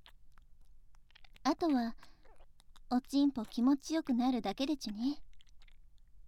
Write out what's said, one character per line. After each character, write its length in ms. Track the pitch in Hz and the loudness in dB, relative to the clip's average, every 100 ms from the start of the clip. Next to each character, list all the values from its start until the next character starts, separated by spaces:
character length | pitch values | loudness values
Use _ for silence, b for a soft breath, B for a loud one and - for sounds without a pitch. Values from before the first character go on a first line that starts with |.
| - - - - - - - - - - - - - - | -20 -20 -20 -20 -20 -20 -20 -20 -18 -20 -20 -20 -20 -4
あ 120 | 254 330 | 0 2
と 140 | 339 | 4
は、 260 | 262 233 - b b b b - - - - - | 2 2 -4 b b b b -18 -20 -20 -14 -2
お 100 | 247 | 0
ち 240 | - 277 | 2 4
ん 60 | 285 | 4
ぽ 160 | 247 220 | 4 -2
気 160 | - | 2
持 160 | 247 285 | 4 4
ち 160 | - | 2
よ 80 | 320 | 0
く 100 | 311 | 2
な 180 | 240 247 | 4 4
る 120 | 247 | 2
だ 120 | 202 | 0
け 120 | 196 277 | 0 0
で 100 | 302 | 0
ち 140 | - | -2
ゅ 20 | |
ね。 300 | 208 254 294 - - - - - - - - - - | -2 -2 -2 -6 -12 -16 -18 -18 -20 -20 -20 -20 -20